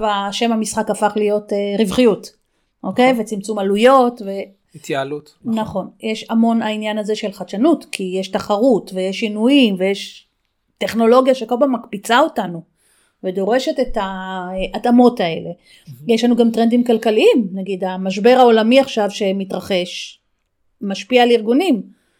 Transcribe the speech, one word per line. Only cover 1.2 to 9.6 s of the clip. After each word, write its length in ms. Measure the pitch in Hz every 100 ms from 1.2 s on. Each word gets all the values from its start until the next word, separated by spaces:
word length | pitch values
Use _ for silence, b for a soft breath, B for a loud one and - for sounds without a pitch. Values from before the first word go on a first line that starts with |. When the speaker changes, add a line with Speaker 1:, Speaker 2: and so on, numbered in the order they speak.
| 208 208 208
Speaker 1:
אה, 220 | 202 202 202
רווחיות, 520 | 214 240 247 180 - _ _ _ _ _
אוקיי? 280 | 190 190 254
Speaker 2:
נכון. 120 | 240
Speaker 1:
וצמצום 340 | 214 208 196 214
עלויות, 640 | 196 202 240 269 240 240 196
ו- 40 | 196 196 _ _
Speaker 2:
התייעלות. 600 | 160 - 143 135 147 - _
נכון. 140 | 240 220
Speaker 1:
נכון. 320 | 214 196 185 -
יש 260 | 220 220 -
המון 320 | 226 226 226
העניין 360 | 214 214 214 214
הזה 160 | 202
של 180 | 214 208
חדשנות, 540 | 202 185 196 294 320 -
כי 200 | - 185 185
יש 80 | 190
תחרות, 640 | 208 - 202 269 208 -
ויש 260 | 185 185 190
שינויים, 560 | 226 208 233 285